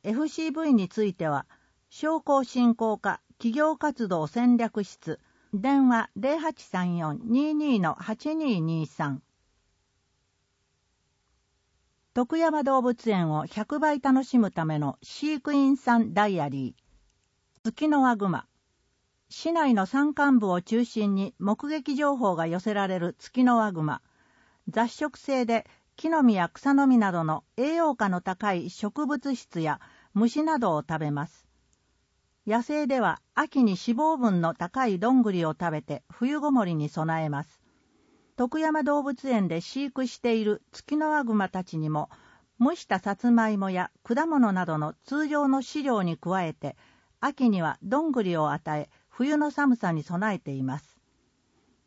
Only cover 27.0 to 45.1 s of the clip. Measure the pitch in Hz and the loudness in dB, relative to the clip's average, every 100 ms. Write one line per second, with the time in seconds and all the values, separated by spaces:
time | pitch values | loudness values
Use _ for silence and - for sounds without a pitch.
27 | 202 175 156 156 - - 277 330 320 254 | 4 0 -2 -4 -6 -4 -2 0 0 0
28 | 202 180 190 180 208 180 175 - 208 294 | -2 -2 -4 -4 -2 -2 -4 -6 -6 -4
29 | 285 294 277 247 - 175 156 139 - - | -4 -4 -4 -6 -6 -4 -4 -4 -8 -20
30 | _ 202 233 294 311 302 214 151 151 160 | _ 0 2 2 0 0 0 0 -2 -4
31 | 151 147 151 - _ _ _ _ _ _ | -2 -4 -6 -12 _ _ _ _ _ _
32 | _ _ _ _ - 226 233 302 285 262 | _ _ _ _ -2 -2 0 -2 0 0
33 | 190 - _ - 311 277 226 180 - 233 | 0 -2 _ -4 0 2 2 2 -2 0
34 | 311 311 240 180 165 156 175 262 247 185 | 0 2 2 2 0 -2 -6 -2 0 0
35 | 226 262 220 180 160 151 175 151 - 143 | 2 4 4 2 -2 -2 -4 -4 -6 -10
36 | - - 247 302 294 254 185 160 147 - | -12 -6 -4 -2 0 2 2 -2 -4 -4
37 | 160 160 156 143 - _ _ _ _ _ | -2 -2 -2 -6 -8 _ _ _ _ _
38 | _ _ _ - 247 311 311 311 285 294 | _ _ _ -4 -4 0 0 0 2 0
39 | 277 262 269 233 180 165 - 269 277 262 | -2 -6 -2 0 0 -2 -6 -6 -6 -4
40 | 254 - 240 226 214 208 - - - 302 | -6 -4 -2 0 0 -2 -6 -20 -4 -2
41 | 311 302 240 214 185 185 185 160 156 151 | 0 0 0 0 0 -4 -6 -4 -2 -2
42 | 147 - _ _ _ - 254 349 - 190 | -6 -12 _ _ _ 0 0 0 -4 -4
43 | 202 196 240 233 220 208 190 180 180 - | -2 -2 2 4 4 0 -2 -4 -6 -10
44 | - 240 330 294 226 185 175 156 151 - | -2 0 2 4 4 2 0 -2 -4 -8
45 | - | -6